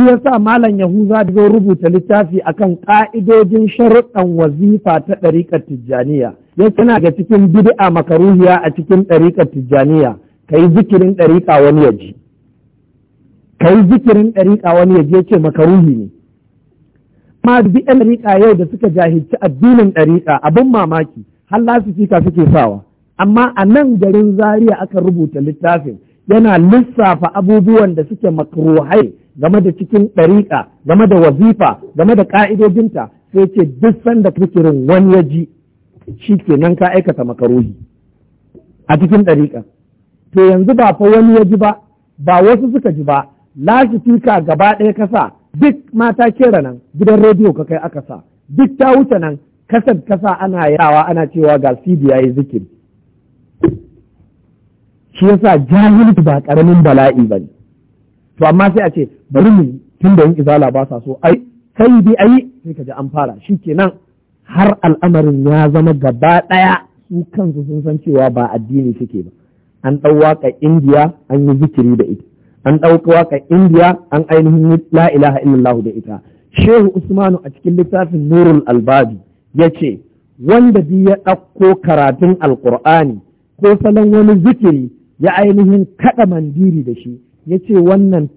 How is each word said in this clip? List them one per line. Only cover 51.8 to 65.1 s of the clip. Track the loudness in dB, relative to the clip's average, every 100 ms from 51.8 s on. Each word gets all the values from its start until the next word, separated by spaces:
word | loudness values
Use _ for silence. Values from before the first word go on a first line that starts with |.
C | -4 -2
D | 0
ya | 0
yi | 0
zikiri. | -2 -6 -8 -12 _ _ _ _ _ _ _ _ _ -4 -4 -14 _ _ _ _ _ _ _ _ _ _ _ _
Shi | -2 0
ya | 2
sa | 2 0
jahilci | 2 2 4 4 4 2
ba | 2 0
ƙaramin | -2 0 2 4
bala'i | 4 4 2 2 -2
ba | -4
ne. | -8 _ _ _ _ _ _ _ _ -4
To | 0
amma | 2 2
sai | 0 -2
a |
ce, | -4 -8 -10 -6
bari | 0 2
mu | 4
yi, | 0 -6 -18 _
tun | 2
da | 4
yin | 2 0
izala | 0 0 0
ba | -2 -6
sa | -10
so, | -14 -4
ai, | -2 -2 -4 _ _
kai | -2 2 4
bi | 4 2
ai, | 2 2 0 -12
sai | -16
ka | -14
ji | -14
an | -12 -10
fara, | -6 -6 -8
shi | -6 -6
kenan | -4 -2 -2 -4 _ _ _ _
har | -8 -2 0 0
al'amarin | -2 0 0